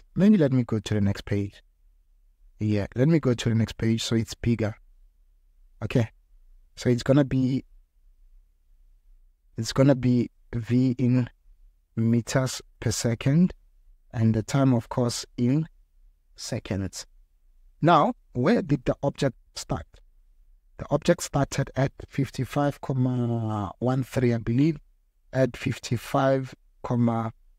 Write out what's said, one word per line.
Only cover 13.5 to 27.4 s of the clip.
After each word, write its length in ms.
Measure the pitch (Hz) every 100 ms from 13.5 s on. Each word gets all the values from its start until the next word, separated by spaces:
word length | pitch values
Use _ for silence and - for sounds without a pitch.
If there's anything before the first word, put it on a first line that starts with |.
| - _ _ _ _ _
and 220 | 120 113
the 80 | 110
time, 320 | 104 139 135
of 160 | 120 -
course, 360 | - 120 - - -
in 300 | 123 143 160 _ _ _ - _ _ -
seconds. 680 | - - - 98 95 - - - _ _ _ _ - _
Now, 340 | 156 165 190 247 _
where 320 | 123 131 240
did 220 | 170 143 -
the 100 | -
object 320 | 143 - 139 - _ -
start? 300 | - 135 - - _ _ _ _ _ _ _ -
The 100 | -
object 320 | 143 - 175
started 480 | - 143 139 - 135 -
at 160 | 139 - -
fifty-five 720 | - 131 - 123 147 143 -
comma 920 | - 131 127 123 120 117 113 107 98 -
one 260 | 120 131
three, 300 | 127 - 123
I 40 | 117
believe, 420 | 110 117 151 151 - _ _ _ _
at 240 | 131 131 -
fifty-five 1000 | - 117 - 117 - 143 135 135 131 - _ _
comma 500 | - 120 120 113 113 -